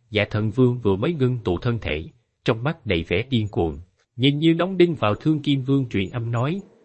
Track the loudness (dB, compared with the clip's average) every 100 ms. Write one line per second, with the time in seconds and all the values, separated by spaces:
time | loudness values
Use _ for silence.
0 | _ -2 0 0 0 2 2 2 0 0
1 | 0 0 0 0 -2 -2 -2 -4 -4 -6
2 | -6 -16 _ _ -2 -2 -2 -4 -2 -2
3 | 0 -2 0 -2 0 -2 -2 -4 -14 _
4 | _ 0 0 4 2 2 0 2 2 2
5 | 0 0 0 0 0 0 2 0 0 -2
6 | -2 -4 -4 -2 -2 -4 -8 _